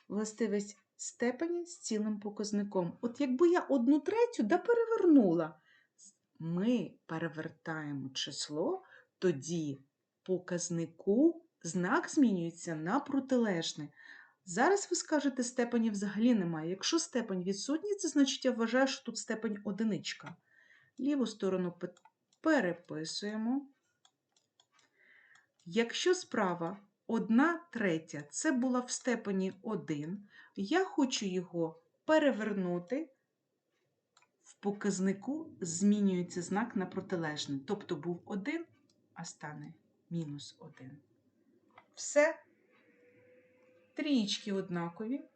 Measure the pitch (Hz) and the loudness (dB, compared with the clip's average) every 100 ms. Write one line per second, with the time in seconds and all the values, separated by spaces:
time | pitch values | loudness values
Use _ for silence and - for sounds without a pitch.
0 | - 202 214 - 220 202 202 - _ - | -6 -4 -4 -2 0 0 -2 -12 _ -14
1 | - - 240 247 339 349 339 - - 214 | -12 -2 -2 0 -2 -4 -6 -10 -4 -2
2 | 214 208 208 208 202 208 202 190 175 - | -2 -4 -6 -6 -2 -2 0 -2 -2 -2
3 | 240 240 277 254 349 349 - 277 233 294 | -6 -2 0 4 6 4 4 2 6 4
4 | 330 427 480 480 208 359 359 466 453 453 | 4 2 2 2 2 2 4 2 4 4
5 | 359 277 196 165 160 - _ _ _ _ | 8 8 8 4 0 -6 _ _ _ _
6 | - _ _ - 160 175 220 247 151 - | -20 _ _ -10 -4 0 2 0 -2 -10
7 | - 160 165 151 160 - - 156 147 143 | -10 -6 -6 -6 -10 -10 -8 -6 -6 -6
8 | 131 - 151 - - 151 240 370 - - | -6 -6 -8 -8 -6 -2 -2 -2 -8 -20
9 | _ - 185 139 151 170 151 135 - _ | _ -2 0 0 -2 -4 -4 -6 -12 _
10 | _ _ - 180 180 175 - 170 165 - | _ _ -4 -4 -2 -6 -4 -4 -6 -4
11 | 196 220 330 - _ _ 170 180 180 311 | 0 4 4 2 _ _ -6 -2 0 0
12 | - 320 240 185 165 - 170 156 160 226 | 0 4 4 4 -2 -6 -8 -4 0 -2
13 | - 277 269 254 220 170 165 160 147 - | 0 -2 2 2 2 0 -2 -6 -10 -12
14 | - - - _ 185 175 311 403 - 330 | -20 -20 -20 _ -6 2 4 4 0 -4
15 | - 302 277 254 240 - 240 240 226 202 | 0 0 2 -2 -4 -2 0 2 0 0
16 | 202 185 240 220 170 160 160 190 - 330 | -2 2 4 4 2 -2 -4 -4 0 0
17 | - 247 226 185 175 196 - 311 415 403 | 0 -4 -2 -2 -2 -4 -2 -2 -2 -4
18 | 330 294 269 - 254 226 226 254 262 - | 0 4 4 2 0 0 2 4 2 0
19 | - 233 - 220 226 202 208 196 220 165 | -8 -8 -6 -4 -4 -4 -4 -2 0 -2
20 | - - - - _ _ _ _ _ - | -4 -10 -14 -18 _ _ _ _ _ -6
21 | 262 294 214 - 196 185 180 - 180 - | 0 0 0 -2 -2 0 -2 -4 -10 -12
22 | - _ _ _ 320 285 180 170 - 151 | -20 _ _ _ 2 4 2 -2 -6 -8
23 | 160 - 208 214 226 277 269 _ _ _ | -6 -6 -6 -4 0 -2 -4 _ _ _
24 | _ _ _ _ _ _ _ _ _ _ | _ _ _ _ _ _ _ _ _ _
25 | _ - _ - _ _ 175 202 233 - | _ -20 _ -20 _ _ -2 0 2 2
26 | 349 359 - 233 185 170 170 202 - _ | 2 2 0 0 0 0 -4 -6 -14 _
27 | - 226 190 226 320 330 - 233 196 160 | -2 -2 4 6 6 2 -4 -2 0 0
28 | 160 147 147 - 311 262 262 247 247 - | -4 -12 -10 -4 0 2 2 0 -2 -4
29 | 262 233 202 196 190 - 226 196 147 151 | -2 -2 -2 -2 -2 -4 -6 -6 -4 -6
30 | 151 202 - - - - 196 339 381 - | -4 -8 -10 -20 -16 -8 0 2 2 0
31 | 262 - 196 180 180 170 160 - _ _ | 0 0 -2 -4 -4 -2 -2 -4 _ _
32 | - 311 294 214 214 196 180 175 175 277 | 2 4 4 2 -2 -2 -2 -2 -4 -6
33 | 320 _ _ _ _ _ _ _ _ _ | -6 _ _ _ _ _ _ _ _ _
34 | _ _ _ _ - - 202 202 208 180 | _ _ _ _ -20 -6 -4 -2 -2 0
35 | 190 190 - 311 320 - 175 - 202 208 | 0 -2 -4 -8 -8 -10 -6 2 4 4
36 | 196 180 180 180 170 196 240 214 185 190 | 4 2 -2 -6 -2 -2 -2 -4 -4 -6
37 | 180 180 160 147 - 139 139 202 - 156 | -4 -4 -4 -4 -6 -6 -4 -6 -6 -6
38 | 170 175 - 202 240 330 339 _ _ _ | -6 -8 -6 -6 -4 -6 -8 _ _ _
39 | _ - 170 - 151 151 156 160 _ _ | _ -16 -14 -12 -14 -12 -14 -16 _ _
40 | - 170 151 143 - - 160 - 131 143 | -8 -6 -6 -8 -14 -20 -20 -18 -18 -20
41 | _ _ _ _ _ _ _ - _ - | _ _ _ _ _ _ _ -20 _ -12
42 | - 294 311 - _ _ _ _ _ _ | 0 4 4 2 _ _ _ _ _ _
43 | 494 494 - - _ _ _ _ _ - | _ _ -20 -20 _ _ _ _ _ -4
44 | 302 262 202 - 214 196 185 175 170 175 | 2 2 2 -2 -4 -4 -2 -4 -4 -6
45 | 220 285 - | -6 -6 -8